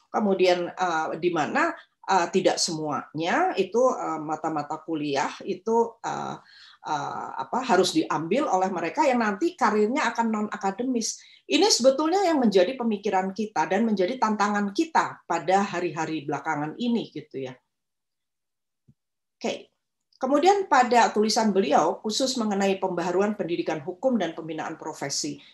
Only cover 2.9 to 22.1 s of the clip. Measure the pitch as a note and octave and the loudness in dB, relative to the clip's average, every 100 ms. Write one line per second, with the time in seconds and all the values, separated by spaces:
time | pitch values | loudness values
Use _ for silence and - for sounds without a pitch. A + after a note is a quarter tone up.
2.9 | C3+ - D3 E3 B3+ F#4 G3 F#3+ A#3 B3+ | -4 -6 -4 0 2 2 0 -2 2 2
3.9 | - E3 D#3+ D3+ D#3 D#3+ D#3 D3 D#3 - | 2 -4 -6 -4 -4 -4 -4 -4 -8 -6
4.9 | D#3 D3 C#3 A#3+ - - F#3+ - A3+ A3+ | -6 -2 -2 -2 -4 -8 -8 0 0 0
5.9 | - D#3+ C#3+ C#3 D#3+ - - - - - | -4 -8 -6 -6 -10 -14 -20 -20 -16 -6
6.9 | D3 C#3 - - - - A#3 C4 F#3+ F3+ | -6 -4 -8 -8 -10 -6 -4 2 4 4
7.9 | D#3+ D#3 D#3+ E3 A#3+ D4+ F#3+ F#3+ F3+ F3 | 2 0 -2 0 0 2 0 0 -2 -4
8.9 | C#4 D4+ B3 G#3+ G3 E4+ - A3+ G#3+ G#3+ | 0 2 2 0 0 -4 0 2 4 2
9.9 | C4+ A#3 A#3 A3+ G#3+ G#3 G#3 G3 G3 B3+ | 2 0 0 0 0 -4 -4 -4 -2 -2
10.9 | A#3+ A3 - - - - D4+ G#4 - B3+ | -2 -4 -8 -16 -20 -2 2 4 6 4
11.9 | C4+ D#4 F#4+ F#4 D4+ A#3 F#3+ F3+ C4 A#3 | 4 2 2 2 2 4 4 2 0 -2
12.9 | G3+ G#3 F#3+ F#3+ F#3+ G#3+ - E3 F#3+ A3+ | -2 0 0 0 -4 -4 -2 0 0 0
13.9 | G3+ F3+ B3+ A3 G#3 G#3 G#3 G3+ G3 E4 | 2 0 0 -2 0 0 0 -2 -2 0
14.9 | G3 E3 - - E3+ D#3 F#3+ G3+ F3 F3 | 0 0 -4 -6 -4 2 2 2 -2 -4
15.9 | D#3 D#3 D#3+ C#3 C#3 D#3+ D3 D3+ - A#3+ | -4 -4 -4 -6 -6 -4 -4 -4 -4 -2
16.9 | A#3 C#3+ - - C3 B2+ - _ _ _ | -2 -4 -10 -14 -10 -10 -12 _ _ _
17.9 | _ _ _ _ _ _ _ _ _ _ | _ _ _ _ _ _ _ _ _ _
18.9 | _ _ _ _ _ A#3 - - _ _ | _ _ _ _ _ -6 -6 -10 _ _
19.9 | _ _ _ C4 D4 F4 G4+ G4 C4+ A#3+ | _ _ _ 0 4 4 4 4 4 6
20.9 | A#3 G3+ G#3+ A3 A3+ A3 F#3+ B3 B3 D#3+ | 4 4 4 2 2 2 2 4 4 2
21.9 | - A3 | 0 -4